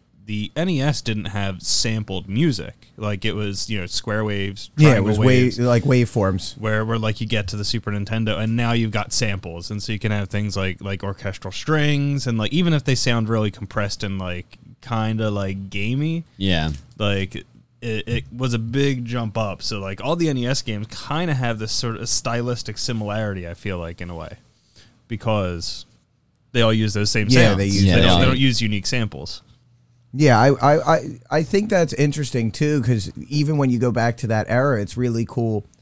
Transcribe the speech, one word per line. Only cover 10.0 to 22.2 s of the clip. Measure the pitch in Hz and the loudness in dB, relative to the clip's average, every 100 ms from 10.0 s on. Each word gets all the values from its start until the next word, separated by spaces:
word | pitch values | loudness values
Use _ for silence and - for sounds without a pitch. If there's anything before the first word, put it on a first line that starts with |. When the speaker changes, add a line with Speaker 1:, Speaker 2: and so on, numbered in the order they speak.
| 107 | -2
Speaker 1:
have | 104 98 | -2 -2
things | 104 104 98 | -4 -4 -2
like, | 95 87 | -4 -4
like, | 98 98 | -8 -6
orchestral | 98 95 98 - 95 | -6 -8 -10 -10 -10
strings, | - 151 156 147 143 143 139 120 | -8 -2 0 2 2 0 -2 -2
and, | 113 | -2
like, | 107 | 0
even | 160 170 | 2 2
if | 147 | 2
they | - | 2
sound | 123 127 117 110 | 2 2 2 2
really | 113 107 | 0 0
compressed | - 101 110 101 - | -4 -6 -4 -4 -4
and, | 101 98 | -6 -4
like, | 90 90 - - - - | -6 -8 -12 -20 -20 -20
kinda, | - 113 110 110 107 | -6 -2 -2 0 -2
like, | 101 98 98 98 | -2 -4 -6 -6
gamey, | 101 107 135 156 165 - - | -4 -2 -2 -2 -4 -8 -2
Speaker 3:
Yeah. | 98 85 80 73 - - | 2 2 2 -4 -10 -4
Speaker 1:
like, | 104 98 95 | -2 0 -4
it, | - - - _ _ 117 107 - | -8 -14 -20 _ _ -6 -6 -4
it | 156 139 | -6 -6
was | 120 131 | -6 -2
a | 117 | -2
big | 113 139 139 127 | -2 0 0 0
jump | 117 120 110 113 | -4 -4 -4 -2
up. | 104 90 | -4 -6
So, | - 104 | -8 -6
like, | 95 98 | -6 -6
all | 127 | -2
the | 170 160 | 0 0
N | 127 | 0
E | 120 | 0
S | - | -2
games | - 104 107 | -2 -6 -8
kinda | - - 151 175 | -10 -6 -4 -2
have | 127 120 110 | -2 -2 -4
this | 107 | -4
sort | - 117 110 | -4 -4 -6
of | 113 | -2
stylistic | - | -2